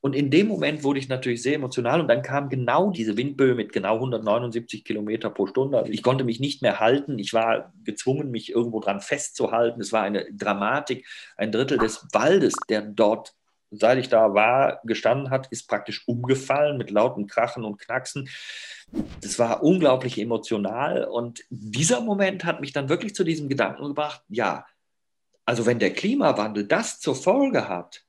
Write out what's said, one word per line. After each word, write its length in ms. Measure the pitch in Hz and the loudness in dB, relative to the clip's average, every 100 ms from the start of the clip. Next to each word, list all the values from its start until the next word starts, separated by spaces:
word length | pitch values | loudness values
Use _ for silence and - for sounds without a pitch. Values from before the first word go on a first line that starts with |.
Und 140 | 139 139 | 0 0
in 140 | 139 | 4
dem 180 | 151 214 | 4 4
Moment 340 | 185 147 151 | 2 -2 0
wurde 160 | 139 139 | 0 -2
ich 120 | 131 | -2
natürlich 320 | 127 131 117 | -4 -2 -2
sehr 140 | 127 151 | 0 0
emotional 440 | 131 - 120 160 | -2 -2 2 2
und 80 | 143 | 4
dann 140 | 120 | 2
kam 260 | 131 139 139 | 2 -4 -2
genau 420 | 131 120 143 202 | -2 2 4 2
diese 280 | 170 110 104 | 0 -2 -2
Windböe 360 | 139 135 131 | -4 2 2
mit 160 | 120 101 | 4 -2
genau 300 | 110 98 113 | -2 0 0
hundertneunundsiebzig 840 | 131 113 110 113 123 113 113 104 | 0 -2 0 0 0 -6 -8 -14
Kilometer 460 | - 107 104 107 107 | -6 -6 -4 -4 -4
pro 180 | - 98 | -2 -2
Stunde. 300 | - 135 127 | 0 0 0
Also 160 | - | 0
ich 100 | - | 0
konnte 220 | 123 135 | 2 2
mich 160 | 127 117 | 0 -2
nicht 220 | 139 - | -4 0
mehr 180 | 120 98 | -2 2
halten. 380 | 110 139 143 123 | 2 2 0 -6
Ich 160 | 101 | -2
war 400 | 113 113 113 - _ | 0 2 0 -4 _
gezwungen, 460 | - 104 - 143 143 | -12 -4 -2 -2 -2
mich 180 | 113 - | -6 -2
irgendwo 320 | 113 120 110 | -2 0 -2
dran 220 | 101 101 | -4 -4
festzuhalten. 760 | - 147 - - 110 113 117 117 | -4 -6 -6 -4 0 2 0 -2
Es 140 | - | -2
war 80 | 110 | -2
eine 240 | 101 101 - | 0 -2 -6
Dramatik. 760 | - 107 101 101 139 147 127 - - - - | -6 -2 0 0 -2 -2 -8 -8 -20 -18 -6
Ein 160 | 110 | -2
Drittel 240 | 110 135 135 | 0 0 2
des 300 | 110 - - | 0 -2 -2
Waldes, 400 | 104 131 190 127 - - | 2 6 6 4 0 -2
der 100 | 107 | -2
dort, 540 | 107 104 107 107 - _ _ _ _ | -2 2 4 4 -4 _ _ _ _
seit 280 | 104 110 131 | 2 4 4
ich 100 | 131 | 4
da 240 | 113 110 | 6 6
war, 480 | 98 110 131 135 - | 6 4 4 2 0
gestanden 440 | 113 107 113 131 135 | -4 0 2 0 0
hat, 200 | 131 - | -4 -4
ist 200 | 117 - | -14 -6
praktisch 400 | 104 - 104 - | -6 -6 -8 -6
umgefallen 680 | 120 123 135 - 139 147 139 | -4 0 0 2 2 2 0
mit 120 | 113 | 0
lautem 360 | 104 123 - 101 | 2 2 0 -4
Krachen 360 | - 117 - | 0 0 -2
und 160 | 110 101 | -8 -10
Knacksen. 520 | - 123 - 143 131 - - - - - - - - - | -6 -6 -4 -10 -10 -14 -16 -16 -16 -18 -10 -8 -8 -10
Das 180 | 104 - | -8 0
war 240 | 117 104 | 2 4
unglaublich 560 | 151 185 147 127 127 110 | 4 6 4 4 0 -4
emotional 880 | 113 110 - 110 98 113 143 - | -2 -4 -2 -2 -2 -2 -2 -2
und 400 | - 117 120 117 - | -2 -4 -6 -12 -16
dieser 500 | 127 107 113 160 240 | -14 -8 -2 2 2
Moment 460 | 233 202 196 190 165 | 0 0 0 0 -4
hat 160 | 160 | -4
mich 100 | 139 | -4
dann 160 | 147 135 | -6 -2
wirklich 260 | 170 214 | -2 -2
zu 80 | - | -2
diesem 280 | 165 160 143 | -2 -2 -4
Gedanken 360 | 135 101 - 143 | -2 -2 -2 -8
gebracht, 360 | 143 151 - _ | -4 -6 -8 _
ja, 340 | 107 101 71 - _ _ _ _ _ _ _ | -2 -2 -2 -10 _ _ _ _ _ _ _
also 220 | - 123 113 | -4 0 2
wenn 120 | 120 | 2
der 140 | 95 | 0
Klimawandel 720 | - 202 277 175 104 107 104 101 | 0 -2 2 2 2 -2 -4 0
das 340 | 165 226 - | 0 -2 -6
zur 140 | 160 | -4
Folge 540 | 131 185 247 269 180 104 | 0 2 2 2 0 -2
hat 380 | 90 87 - | -8 -8 -20